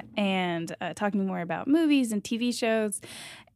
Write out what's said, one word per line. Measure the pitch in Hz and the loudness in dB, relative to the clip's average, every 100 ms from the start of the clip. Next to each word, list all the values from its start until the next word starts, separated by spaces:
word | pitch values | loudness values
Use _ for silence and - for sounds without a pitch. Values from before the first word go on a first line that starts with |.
| - - | -2 0
and, | 202 190 180 170 170 - | 2 2 0 -2 -4 -6
uh, | 180 | -6
talking | - 208 202 190 | -2 0 0 0
more | 185 | -2
about | 170 165 - | -4 -4 2
movies | 311 320 285 240 | 4 6 4 4
and | 214 | -2
T | - 226 | -2 -2
V | 247 | -2
shows. | 233 233 220 214 202 - - - - - | 0 2 2 0 -4 -10 -16 -16 -18 -20